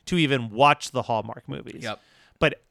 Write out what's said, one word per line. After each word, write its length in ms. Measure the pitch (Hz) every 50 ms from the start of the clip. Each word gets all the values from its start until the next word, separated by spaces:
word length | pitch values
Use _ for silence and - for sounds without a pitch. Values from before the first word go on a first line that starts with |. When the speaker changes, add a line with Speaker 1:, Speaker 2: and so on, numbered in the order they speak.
| _
Speaker 1:
to 120 | - 180 175
even 320 | 160 135 139 131 117 113
watch 400 | 104 113 139 147 147 - - - -
the 100 | 127 117
Hallmark 460 | - 117 110 107 113 113 - - -
movies. 340 | 139 143 113 - - 127 127
Speaker 2:
Yep. 180 | 113 104 - _ _ _ _ _ _ _ -
Speaker 1:
But 240 | 160 175 - - _ _